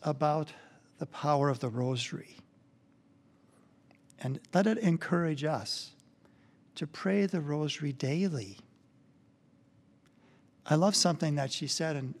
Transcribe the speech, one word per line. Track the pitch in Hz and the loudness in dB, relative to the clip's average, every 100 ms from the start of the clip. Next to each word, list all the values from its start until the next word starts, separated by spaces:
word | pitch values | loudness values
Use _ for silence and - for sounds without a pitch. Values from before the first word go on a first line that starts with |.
about | 151 139 151 156 151 - - - _ _ | -4 0 2 2 -2 -10 -20 -20 _ _
the | - | -10
power | - 147 143 143 | -4 2 4 4
of | 123 | 2
the | 127 | -2
rosary. | 117 127 127 120 - - - - _ _ _ _ _ _ _ _ _ _ _ _ _ _ - _ - | -2 -2 -2 -4 -8 -12 -20 -20 _ _ _ _ _ _ _ _ _ _ _ _ _ _ -20 _ -8
And | 131 135 - | -6 -6 0
let | 180 208 | 2 4
it | 220 | 4
encourage | 202 165 - 175 165 143 | 2 2 2 0 2 0
us | 151 135 104 - - - - _ _ _ _ _ _ - | -2 -2 -4 -8 -8 -18 -20 _ _ _ _ _ _ -10
to | 156 | -10
pray | - 190 202 196 | -4 0 2 2
the | 180 | 0
rosary | 147 147 151 - 147 | -2 0 -2 -2 -4
daily. | 131 135 160 190 147 98 98 - _ _ _ _ _ _ _ _ _ _ _ _ _ _ _ _ - _ _ - | -2 -2 0 0 -2 -8 -14 -20 _ _ _ _ _ _ _ _ _ _ _ _ _ _ _ _ -20 _ _ 0
I | 156 | 4
love | 190 | 4
something | 196 180 160 160 | 4 2 2 0
that | 143 135 | 0 -2
she | - 139 | -4 -4
said | - 160 147 | -4 -2 -4
in, | 131 - | -6 -8